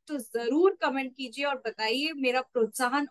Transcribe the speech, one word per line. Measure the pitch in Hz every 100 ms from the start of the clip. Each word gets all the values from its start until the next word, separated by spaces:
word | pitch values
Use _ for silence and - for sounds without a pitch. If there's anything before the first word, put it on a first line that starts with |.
| -
तो | 294
जरूर | 226 233 240 285 370 381
comment | 302 269 262 254
कीजिए | 254 240
और | 285 269 220
बताइए, | 214 220 247 302 302
मेरा | 254 254
प्रोत्साहन | 254 247 214 - 247 277 285